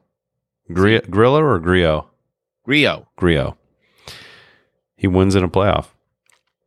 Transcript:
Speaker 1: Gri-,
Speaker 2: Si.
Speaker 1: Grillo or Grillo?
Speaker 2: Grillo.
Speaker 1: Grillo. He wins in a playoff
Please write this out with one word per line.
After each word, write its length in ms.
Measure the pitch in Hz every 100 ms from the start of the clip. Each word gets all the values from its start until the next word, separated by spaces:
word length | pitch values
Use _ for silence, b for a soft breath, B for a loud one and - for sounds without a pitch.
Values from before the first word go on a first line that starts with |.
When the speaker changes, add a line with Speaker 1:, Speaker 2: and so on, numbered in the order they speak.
| _ _ _ _ _ _ -
Speaker 1:
Gri-, 280 | 87 101 110
Speaker 2:
Si. 60 | 87
Speaker 1:
Grillo 320 | 95 120 151
or 160 | 151 95
Grillo? 520 | 82 90 82 78 - _ _ _ _ _
Speaker 2:
Grillo. 440 | 117 147 117 76 - -
Speaker 1:
Grillo. 400 | 90 76 65 - _ _ B B B B B B B B B B _ _
He 100 | 98
wins 260 | 92 95
in 80 | 95
a 40 | 90
playoff 400 | 95 101 78 - _ _ _ _ _ _ _